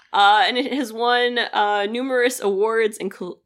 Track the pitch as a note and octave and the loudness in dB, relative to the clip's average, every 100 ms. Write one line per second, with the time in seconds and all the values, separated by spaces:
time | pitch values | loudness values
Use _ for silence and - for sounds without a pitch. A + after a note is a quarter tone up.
0 | - G3 G3+ G#3 F#3 B3+ C4+ C4 A#3 A3 | -4 2 6 6 4 0 -2 -4 -4 -2
1 | A#3+ B3 A#3+ A#3+ A3 - G#3 G#3 G3+ A#3+ | 0 2 0 -2 -2 0 0 0 -2 -4
2 | C4 B3+ A#3+ B3 G3+ G3 G#3+ A3+ A3 A3 | -2 0 0 0 -2 0 0 2 0 -2
3 | F#3+ - F3+ - | -10 -8 -14 -14